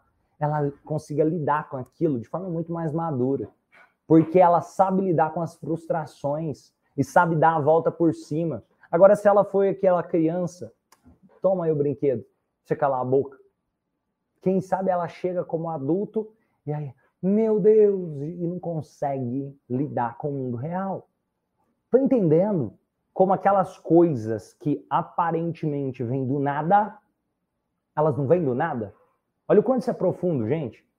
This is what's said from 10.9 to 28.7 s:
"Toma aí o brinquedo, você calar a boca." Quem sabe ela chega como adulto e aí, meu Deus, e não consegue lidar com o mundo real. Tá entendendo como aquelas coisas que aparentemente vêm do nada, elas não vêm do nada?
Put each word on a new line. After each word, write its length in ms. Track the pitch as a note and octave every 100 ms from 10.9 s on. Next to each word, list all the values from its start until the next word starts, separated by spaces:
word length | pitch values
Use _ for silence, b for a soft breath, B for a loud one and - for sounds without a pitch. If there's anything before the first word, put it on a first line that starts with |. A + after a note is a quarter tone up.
| _ _ _ _ _
"Toma 240 | F#3 F#3 E3
aí 60 |
o 40 | D3
brinquedo, 500 | C#3+ C3 C#3 B2 - _ _ _
você 120 | - D3+
calar 240 | C#3+ B2+
a 60 | B2+
boca." 320 | C3+ C3 - _ _ _ _ _ _ _ _ _ _
Quem 180 | F#3 F#3+
sabe 320 | F#3 F3 F#3
ela 160 | F3 E3+
chega 380 | - F3+ F3 -
como 240 | E3 E3
adulto 640 | D#3+ C3+ F#3+ G#3 A3 G#3+ _ _ _ D3
e 80 |
aí, 200 | D3+ C#3+ - _ _
meu 340 | F#3 G#3+ A3 G#3+
Deus, 640 | G#3+ A3 G#3 F#3+ F3 C#3
e 240 | D3 F3 E3+
não 140 | F3+
consegue 1000 | E3+ D#3+ - _ C#3+ C3+ A#2+ C3+ C#3 - -
lidar 480 | B2+ D3 A#2+ A#2+ -
com 120 | D3
o 40 |
mundo 240 | C#3 B2+ A#2+
real. 500 | D#3 F3+ G3 E3 - _ _ _ _ _ _ _ _
Tá 80 | B3+
entendendo 760 | C4 B3+ E3+ D#3+ G#3+ F3+ G#2+ - _ _ _
como 180 | - F#3+
aquelas 480 | F#3 G3 G3 - -
coisas 760 | - E3+ E3+ B2 A2 A2 - _
que 300 | D3 - -
aparentemente 1120 | D#3+ E3 - E3+ E3 E3+ D#3+ D#3 C#3+ C3+ B2+
vêm 240 | A#2 C3+ B2+
do 100 | C#3+
nada, 600 | C#3 C#3+ D#3+ G3+ G#3 - _ _ _ _ _ _ _ _ _ D3+
elas 220 | D#3 C#3+
não 100 | C3
vêm 160 | F3+
do 100 | C#3
nada? 400 | B2 E3